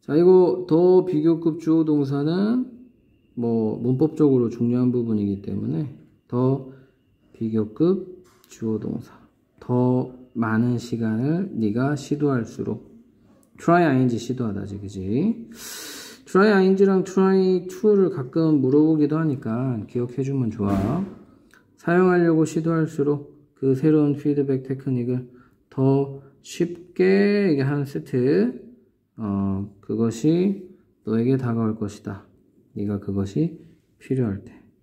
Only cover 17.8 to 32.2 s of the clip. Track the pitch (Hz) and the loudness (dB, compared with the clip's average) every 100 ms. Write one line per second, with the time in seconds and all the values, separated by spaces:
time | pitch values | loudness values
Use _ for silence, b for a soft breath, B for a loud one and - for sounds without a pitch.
17.8 | 214 202 180 143 131 160 160 151 127 147 | 2 4 2 -2 -4 0 2 4 4 4
18.8 | 156 156 143 156 160 127 110 113 131 113 | 4 2 2 0 -2 -2 -4 -4 -2 -4
19.8 | 98 123 123 139 135 139 117 107 101 98 | -4 -6 -4 -4 -4 -2 -4 -2 -2 0
20.8 | 113 165 196 - b b b b b _ | 0 -2 -6 -12 b b b b b _
21.8 | - 175 185 180 170 160 156 165 160 165 | 0 2 4 4 4 2 0 0 0 0
22.8 | 156 - 143 147 - - _ _ 135 131 | -2 -2 -2 -2 -6 -20 _ _ 0 2
23.8 | 156 151 147 143 151 143 139 131 131 135 | 4 4 2 0 -2 0 0 -2 -4 -8
24.8 | 139 123 120 127 127 B B B _ - | -4 -4 -2 -4 -6 B B B _ 0
25.8 | 135 139 139 139 B B - - 170 - | 2 2 0 -8 B B -20 -4 -4 -4
26.8 | - - 185 196 202 202 196 139 135 147 | -12 0 2 4 2 2 2 0 0 -2
27.8 | 135 160 156 127 127 175 240 254 - - | -4 -8 -4 0 2 2 0 -4 -18 -20
28.8 | _ _ _ - 107 101 98 95 101 - | _ _ _ -10 -4 -2 -2 -4 -8 -14
29.8 | - 107 113 113 156 170 196 196 - B | -8 -2 -2 0 0 2 0 -4 -12 B
30.8 | B _ - 113 120 131 123 113 110 110 | B _ -4 -2 0 0 -2 -2 -2 -2
31.8 | 104 - - 101 | -8 -10 -14 -14